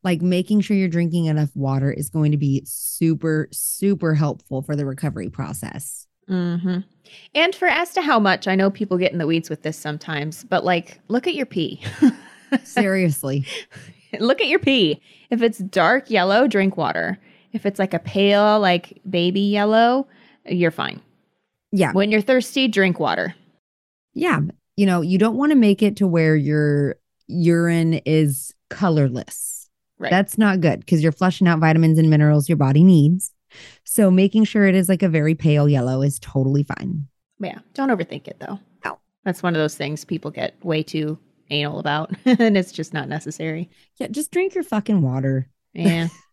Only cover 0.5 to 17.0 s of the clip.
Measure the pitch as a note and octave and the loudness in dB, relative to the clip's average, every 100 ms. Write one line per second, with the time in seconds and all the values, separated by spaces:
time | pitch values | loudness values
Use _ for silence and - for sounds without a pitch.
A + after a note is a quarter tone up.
0.5 | G#3+ F#3+ G3+ F#3+ E3 E3+ E3+ D#3+ D3+ D3+ | 0 0 0 0 0 -2 0 0 0 -2
1.5 | - C3+ C3+ C#3 - C#3+ D#3+ D3+ D3 C#3+ | -4 -4 -2 -2 -4 -6 -2 0 0 0
2.5 | C3+ - - - - E3 D#3 D#3+ D#3 D3+ | -2 -4 -10 -10 -2 0 0 -2 -4 -4
3.5 | - - - G3 G3 E3 D3+ D3 - _ | -8 -8 -4 -2 0 0 0 0 -4 _
4.5 | C3+ C#3 D3 C#3 C3+ D3+ C#3 F#2 - C3+ | -10 -6 -6 -6 -6 -6 -6 -10 -10 -10
5.5 | - - - - - - _ _ F#3 F3 | -10 -12 -14 -16 -16 -20 _ _ -4 -4
6.5 | F3 F#3 F3+ - _ _ - - C#4+ E4+ | -4 -4 -6 -8 _ _ -20 -8 -2 -2
7.5 | F#4 F4+ C#4+ F4 - D4+ A#3+ G3+ F#3 - | 0 -2 -2 -2 -4 0 2 2 0 0
8.5 | F#3+ G3 G3 G3+ F3+ F3+ F3 D#3 E3 D#3+ | 0 0 -2 -4 -2 -2 -2 -2 -2 -4
9.5 | D#3 D#3 D#3 D#3 D3 - D#3 D3+ D#3 - | -10 -10 -10 -10 -10 -8 -8 -8 -10 -4
10.5 | F3+ F3 F3 E3+ - _ A3+ D4+ D4+ C4 | -2 0 -2 -4 -20 _ -4 -2 -6 -6
11.5 | F#3+ D#3 - - - C4+ - - - _ | -6 -6 -8 -14 2 2 2 -14 -20 _
12.5 | C4+ - - G#3 F#3+ F3+ C#3 C#3 C#3 C3+ | -6 -2 -2 0 2 0 0 -4 -6 -6
13.5 | - - - - - _ G3+ A3+ - A4+ | -12 -16 -20 -20 -20 _ -4 -2 0 0
14.5 | G4 - C4+ E3+ D3 _ _ _ A#3 A#3 | 0 2 2 2 -2 _ _ _ 0 0
15.5 | G#3+ F#3+ - E3+ B3+ C4 A3 F3+ G#3 C4 | -2 -4 0 2 2 0 0 2 4 4
16.5 | G#3 F#3+ F#3+ D3 - | 2 0 0 -4 -2